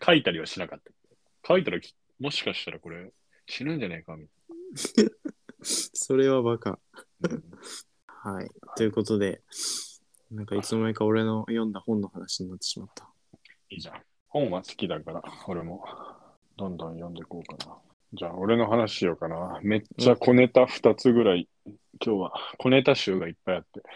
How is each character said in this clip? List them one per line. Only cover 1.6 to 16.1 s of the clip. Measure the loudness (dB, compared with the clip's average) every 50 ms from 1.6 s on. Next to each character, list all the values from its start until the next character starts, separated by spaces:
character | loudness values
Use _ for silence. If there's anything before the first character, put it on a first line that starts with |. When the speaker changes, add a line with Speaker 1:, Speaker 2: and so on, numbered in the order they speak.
Speaker 1:
た | 2 0
ら | -4 -4
き-、 | -8 -12 _ _ _ _ _ -8
も | -8 -6
し | -6 -4
か | -4 -4
し | -6 -6 -8
た | -10
ら | -12 -12
こ | -14 -16
れ | -14 -14 -16 -18 _ _ _ _ _ _ _
死 | -14 -10 -8 -6
ぬ | -6 -4
ん | -4
じ | -6
ゃ | -6
ね | -8 -10
え |
か、 | -12 -14 -16
み | -16 -18
た | -20 _ _ _ -20 -20 -18 -16 -14 -10 -10 -10 0 2 2
い | 2
な。 | 2 0 _ -14 -16 -16 _ _ -20 _ _
Speaker 2:
<laughs> |
そ | -6 -4 -4 -4 -4 -6 -8 -8 -2 0 2
れ | 4 4 4
は | 4 2
バ | 2 0 -2 -2
カ。 | -4 -6 -6 -6 _ _ _ -20 -20 _ _ _
Speaker 1:
う | -6 -6 -6
ん。 | -8 -10 -16 -20 -20 -18 -18 -18 -18 -20 _ _ _ _ -20
Speaker 2:
は | -20 -12 -10 -8 -8 -8
い。 | -10 -12 -14 -20 -20 -12 -2
と | 0
い | 0
う | 0
こ | 2 0 0
と | 0 0
で、 | 0 0 0 -2 -6 _ _ -12 -8 -8 -6 -8 -8 -10 -14 -18 -20 _ _ _ _ _ _
な | -10 -10
ん | -6
か | -4 -4
い | -4
つ | -2 -2
の | 0 0
間 | 0 0
に | 0
か | 2 2
俺 | 4 4 4
の | 2 2 0 -2
読 | -2 -2 -2 -2 -2
ん | -2
だ | -4 -6
本 | -4 -2 -2 -2
の | -2 -4
話 | -8 -14 -10 -10 -8 -8
に | -8 -10
な | -10
っ | -10
て | -8
し | -8 -8 -10
ま | -14
っ | -16 _
た。 | -20 -20 -20 _ _ _ _ -20 _ _ -20 -20 _ _ _
Speaker 1:
い | -16
い | -16
じ | -16 -16
ゃ |
ん。 | -16 -18 -20 _ _ _ _ _
本 | -2 -2 0 0
は | -2 -6
好 | -6 -10
き | -8 -8 -6 -4
だ | -4 -6
か | -6 -10
ら、 | -12 -12 -12 -14 -16 -14 -10
俺 | -8 -8 -8
も | -8 -10 -12 -14 -14 -16 -16 -16 -16 -18